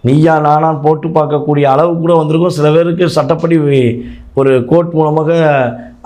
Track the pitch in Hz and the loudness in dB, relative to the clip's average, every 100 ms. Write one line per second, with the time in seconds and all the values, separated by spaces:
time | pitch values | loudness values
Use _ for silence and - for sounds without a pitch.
0 | 120 143 160 156 151 151 160 151 151 156 | 2 2 2 2 2 2 0 0 -2 -2
1 | 160 165 147 147 147 147 143 135 170 165 | -2 -2 -2 -2 -2 0 2 2 0 0
2 | 165 170 151 156 175 165 151 156 170 170 | 0 0 0 0 -2 0 2 2 0 0
3 | 175 156 139 160 170 165 147 139 123 120 | 0 0 -2 -2 0 0 2 2 0 -2
4 | - - - - 135 131 120 165 170 160 | -10 -18 -8 -2 2 0 2 0 0 -2
5 | 156 156 156 165 156 143 120 120 - - | 0 0 0 0 2 0 -2 -6 -16 -10